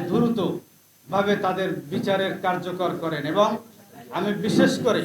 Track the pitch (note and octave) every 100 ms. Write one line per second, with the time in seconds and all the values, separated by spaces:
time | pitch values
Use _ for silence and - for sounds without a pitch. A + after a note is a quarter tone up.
0 | C#3 G#3 A#3+ A3 E3+ A#2 - _ _ _
1 | C3+ F#3+ G3+ F#3+ F#3 F#3 F3+ D3 C#3 F#3
2 | G3 F#3+ F#3+ - F#3 F3 F3+ F3 F3 -
3 | E3 D3+ D#3 F#3 A3 A#3 - - - -
4 | - D#3+ G3+ G3+ G#3 - - - B3 F3+